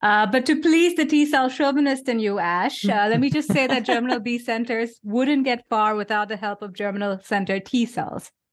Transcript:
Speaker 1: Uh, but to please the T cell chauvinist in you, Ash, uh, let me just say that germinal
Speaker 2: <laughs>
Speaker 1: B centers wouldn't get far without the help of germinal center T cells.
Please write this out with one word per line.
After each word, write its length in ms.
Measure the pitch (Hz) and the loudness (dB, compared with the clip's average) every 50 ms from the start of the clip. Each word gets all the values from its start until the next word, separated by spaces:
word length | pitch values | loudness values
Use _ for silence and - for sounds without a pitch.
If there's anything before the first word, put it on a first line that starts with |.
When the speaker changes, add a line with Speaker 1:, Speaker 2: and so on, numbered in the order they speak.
| - | 2
Speaker 1:
Uh, 240 | 208 208 208 214 | 2 4 4 2
but 180 | 196 214 262 254 | 2 2 0 2
to 160 | 320 302 311 | 2 0 2
please 340 | 302 339 320 330 349 349 349 | 2 4 4 4 4 4 2
the 100 | 330 302 | 0 0
T 200 | 302 311 294 294 | 2 4 2 2
cell 240 | 294 302 269 262 254 | 4 2 2 2 0
chauvinist 580 | 262 - 294 277 262 294 285 277 269 262 269 | 0 0 0 2 2 2 2 2 0 -2 -2
in 120 | 262 233 226 | -4 -2 -2
you, 180 | 214 202 196 | -2 -2 -2
Ash, 480 | 196 175 170 175 180 190 277 - - - | -2 -2 0 0 0 0 -2 -2 -2 -2
uh, 220 | 202 220 208 202 214 | 0 2 2 2 2
let 100 | 226 240 | 2 2
me 120 | 262 285 | 2 2
just 200 | - 302 294 - | 0 -2 0 0
say 140 | - 277 262 | 0 2 2
that 180 | 254 269 254 214 | 2 0 -2 0
germinal 360 | - 254 233 240 254 254 240 | 0 0 0 0 -2 -2 -2
Speaker 2:
<laughs> 100 | 202 240 | -2 -4
Speaker 1:
B 80 | 240 | -4
centers 640 | 240 240 - 226 226 240 233 233 226 233 233 233 _ | -4 -4 -4 -4 -4 -2 -4 -2 -4 -4 -6 -8 _
wouldn't 420 | - 208 208 240 262 277 294 277 262 | -10 -4 -2 0 2 2 2 2 2
get 240 | 269 240 240 - | 0 -2 -2 -4
far 280 | _ 226 214 214 214 214 | _ 0 0 2 2 0
without 320 | 208 202 208 220 208 208 | -2 -4 -2 -2 -4 -2
the 100 | 202 220 | -4 -6
help 240 | 190 220 208 202 202 | -6 -6 -8 -6 -8
of 120 | 208 202 180 | -10 -14 -10
germinal 460 | - 202 202 196 202 202 202 196 190 - | -6 -6 -6 -4 -4 -4 -4 -4 -6 -4
center 360 | - 214 196 190 - 190 196 | -2 -2 -2 0 0 -2 -4
T 280 | 190 - - 247 233 | -4 -2 -2 -2 -2
cells. 420 | 233 - - 147 - - - - - _ _ _ _ | -2 -4 -8 -8 -6 -8 -12 -12 -14 _ _ _ _